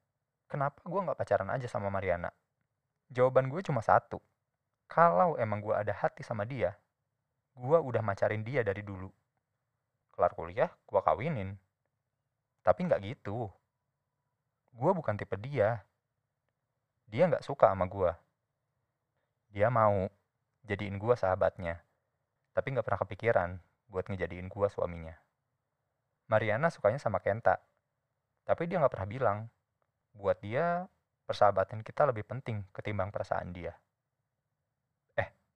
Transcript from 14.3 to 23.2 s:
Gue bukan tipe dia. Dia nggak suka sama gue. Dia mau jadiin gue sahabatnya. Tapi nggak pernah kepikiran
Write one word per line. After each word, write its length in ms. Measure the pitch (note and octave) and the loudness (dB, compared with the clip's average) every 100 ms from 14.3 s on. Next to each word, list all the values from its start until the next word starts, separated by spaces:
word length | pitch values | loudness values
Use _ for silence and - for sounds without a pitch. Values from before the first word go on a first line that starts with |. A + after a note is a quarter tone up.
| _ _ _ _ | _ _ _ _
Gue 160 | A#2 C#3+ | -4 -2
bukan 240 | F#3 C3+ | 0 -2
tipe 240 | G#2 - G2 | -4 -6 -8
dia. 480 | A#2+ C#3+ G#2 A#2 - _ _ _ _ _ _ _ _ _ _ _ _ | -4 0 2 0 -8 _ _ _ _ _ _ _ _ _ _ _ _
Dia 160 | A2 F3 | 2 2
nggak 160 | - | 2
suka 320 | - C#3 A2+ | -4 4 4
sama 160 | F#2+ F2+ | 4 -2
gue. 240 | G2 F2+ E2+ _ _ _ _ _ _ _ _ _ _ _ _ _ | 0 -2 -2 _ _ _ _ _ _ _ _ _ _ _ _ _
Dia 160 | G2+ G#2+ | 0 4
mau 400 | B2 G#2+ G2+ F#2+ - _ _ _ _ | 6 6 4 0 -6 _ _ _ _
jadiin 320 | G#2+ G2+ G2+ | -6 -4 -4
gue 200 | G2 A2 A#2+ | -2 0 2
sahabatnya. 640 | F#2+ F#2 F#2 - F2 E2+ _ _ _ _ _ _ _ | 2 2 0 0 -6 -8 _ _ _ _ _ _ _
Tapi 160 | - - | -6 -4
nggak 160 | B2+ G#2+ | -4 -2
pernah 160 | G2+ | -2
kepikiran 480 | F#2+ G2+ | -4 -2